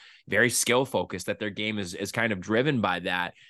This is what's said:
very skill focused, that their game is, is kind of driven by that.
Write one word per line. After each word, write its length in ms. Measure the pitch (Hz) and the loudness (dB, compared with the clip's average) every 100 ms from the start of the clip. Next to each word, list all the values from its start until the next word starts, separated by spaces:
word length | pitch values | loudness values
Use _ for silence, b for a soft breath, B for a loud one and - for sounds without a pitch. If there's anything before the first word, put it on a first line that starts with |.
| B B - | B B -2
very 220 | 101 120 | 4 4
skill 340 | - - 120 | 4 2 4
focused, 440 | 135 101 90 92 - | 4 0 -2 -6 -6
that 100 | 104 | -4
their 140 | 107 | -4
game 260 | 98 107 104 | -4 -4 -4
is, 160 | 92 | -4
is 180 | 85 98 | -6 -6
kind 220 | - 117 | -2 -2
of 80 | 92 | -2
driven 400 | 95 113 143 131 | 0 2 2 2
by 200 | 98 90 | 2 0
that. 340 | 92 90 87 - b | -2 -2 -4 -8 b